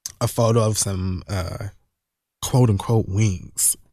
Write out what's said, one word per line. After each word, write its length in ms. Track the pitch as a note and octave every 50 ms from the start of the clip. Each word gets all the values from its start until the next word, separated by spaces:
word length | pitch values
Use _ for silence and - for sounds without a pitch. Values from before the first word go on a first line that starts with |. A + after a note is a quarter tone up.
| - - - -
a 80 | A#2+ A2+
photo 340 | - - A#2 A2+ A2+ A#2 A2
of 120 | A2 G#2+ -
some, 460 | - G2+ G2 F#2+ F#2 F#2+ F#2 F#2+ - -
uh, 400 | G2+ F#2+ E2+ - - - G2+ G2+ - - _ _ _ _ _ _ _ _ _ _ _ _
quote 280 | - - - B2+ B2 A2+
unquote 380 | G2+ G2 - - A#2 A2+ - -
wings 680 | F#2+ G2+ A2 G#2 F#2 - - - - - - - - - - _